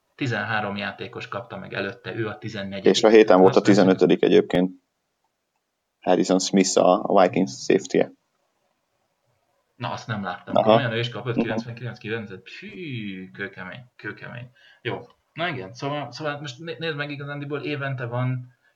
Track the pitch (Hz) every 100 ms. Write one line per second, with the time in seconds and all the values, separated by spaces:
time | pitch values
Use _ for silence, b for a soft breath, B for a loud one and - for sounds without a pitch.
0 | _ _ 135 107 104 110 104 101 101 -
1 | 98 - - 101 98 101 95 95 98 95
2 | - 113 107 101 110 101 98 98 95 95
3 | 110 110 107 92 92 107 - 101 92 90
4 | 80 90 98 92 - 90 92 92 _ _
5 | _ _ _ _ _ _ _ _ _ _
6 | - 92 92 95 - 98 95 - 90 90
7 | - 98 92 92 92 - - - - -
8 | - - _ _ _ _ _ _ _ _
9 | _ _ _ _ _ _ _ _ 113 -
10 | - 107 95 87 - - 110 113 123 113
11 | 120 107 123 120 113 113 117 117 123 107
12 | 107 113 101 92 - - 202 196 170 120
13 | 104 95 92 92 98 - 92 87 - _
14 | 110 98 95 92 127 b b b 117 95
15 | - _ _ - 175 127 92 - 143 147
16 | 139 - 156 143 147 123 165 - 165 147
17 | 147 143 143 143 139 143 151 143 139 127
18 | 120 120 127 127 123 b b